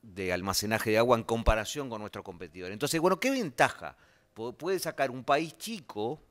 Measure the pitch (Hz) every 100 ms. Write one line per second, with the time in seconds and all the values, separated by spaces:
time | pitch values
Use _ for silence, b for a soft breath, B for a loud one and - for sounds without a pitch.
0 | 117 90 92 90 98 92 104 110 - 107
1 | 120 117 110 117 113 110 104 147 139 110
2 | 104 104 98 87 87 85 90 104 143 165
3 | 170 185 254 269 185 - 135 - 76 -
4 | b b b - 117 113 165 185 165 -
5 | 135 127 120 143 165 - - 226 127 104
6 | 110 156 _